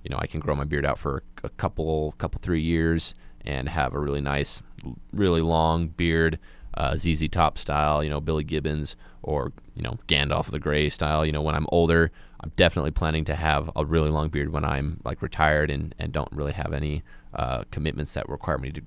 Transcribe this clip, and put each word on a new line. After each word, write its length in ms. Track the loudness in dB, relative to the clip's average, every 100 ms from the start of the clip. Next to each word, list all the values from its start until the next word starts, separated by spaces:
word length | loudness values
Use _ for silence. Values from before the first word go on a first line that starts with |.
you 60 | -8
know, 80 | -6
I 80 | -4
can 140 | -4
grow 140 | -2 -2
my 100 | 0
beard 200 | 0 0
out 120 | 0
for 260 | -2 -4 -8 -10
a 60 | -10
couple, 640 | -4 -2 -2 0 0 -2 -2
couple, 220 | -4 -2
three 220 | 0 0
years 540 | 2 2 4 2 -2 -10 -18 -12 -6
and 240 | -4 -2
have 240 | 0 0
a 60 | 0
really 200 | -2 -2
nice, 420 | 0 0 -2 -6 -14 -14 -12 -12 -6
really 280 | 0 4 4
long 460 | 4 4 4 2 0
beard, 500 | 0 2 4 2 0 -8 -18 -10
uh, 240 | -2 -2 0
Z 160 | 0
Z 160 | 2 2
Top 280 | 4 2 2
style, 460 | -2 2 2 2
you 60 | 0
know, 100 | -2
Billy 240 | 0 -2
Gibbons 540 | -2 -2 -2 -2 -4 -8 -18 -12
or, 300 | -4 -2 -4 -8 -14
you 80 | -8
know, 160 | -8 -4 2
Gandalf 420 | 2 4 0 -2
the 80 | -4
Grey 300 | 0 2 2
style. 360 | 0 0 2 2
You 60 |
know, 100 | 0
when 140 | 0 0
I'm 120 | 2
older, 420 | 4 6 6 4 0 -18 -14
I'm 100 | -4 4
definitely 340 | 4 4 0
planning 320 | 0 2 2 0
to 100 | 0
have 360 | 2 2 0 -2
a 100 | 2
really 240 | 4 4
long 180 | 2 0
beard 240 | 0 -2
when 140 | 0 0
I'm, 340 | 0 -2 -4 -6
like, 160 | -6
retired 500 | -4 2 4 4 2
and, 240 | 0 -4 -6
and 140 | -4
don't 200 | -4 -4
really 180 | -4 -4
have 220 | -4 -4
any, 280 | -2 -2 -4 -6 -16 -10
uh, 300 | -4 -2 -4 -4
commitments 420 | -4 -2 -2 -4
that 160 | -6 -6
require 280 | -4 -2 -2
me 140 | -4
to, 100 | -8